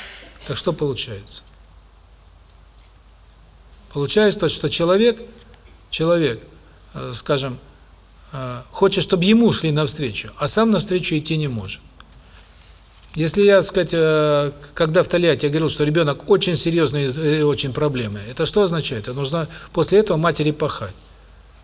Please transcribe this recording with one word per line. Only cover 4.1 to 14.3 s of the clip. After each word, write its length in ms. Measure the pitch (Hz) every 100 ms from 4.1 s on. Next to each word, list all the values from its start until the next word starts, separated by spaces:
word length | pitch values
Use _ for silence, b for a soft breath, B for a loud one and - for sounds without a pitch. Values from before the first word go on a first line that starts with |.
| 208 214 202
то, 80 | 165
что 220 | - 151
человек, 500 | - 170 190 233 226 - - - - - - -
человек, 500 | - 165 175 147 110 - - - - -
э, 180 | 143 131
скажем, 440 | 120 - 143 135 120 - - - - - - -
э, 300 | 139 127 120 -
хочет, 340 | - 196 190
чтобы 200 | - 180
ему 280 | 185 226 226
шли 180 | - 160
навстречу, 600 | 151 151 - 127 98 - -
а 100 | 147
сам 220 | 214 226
навстречу 440 | 190 160 185 - 156
идти 200 | 151 160
не 120 | 147
может. 320 | 113 95 - - - - B B B B B B B B - -
Если 280 | 156 156 202
я, 140 | 202 196
так 40 | 156
сказать, 220 | 190 165
э, 580 | 165 160 156 151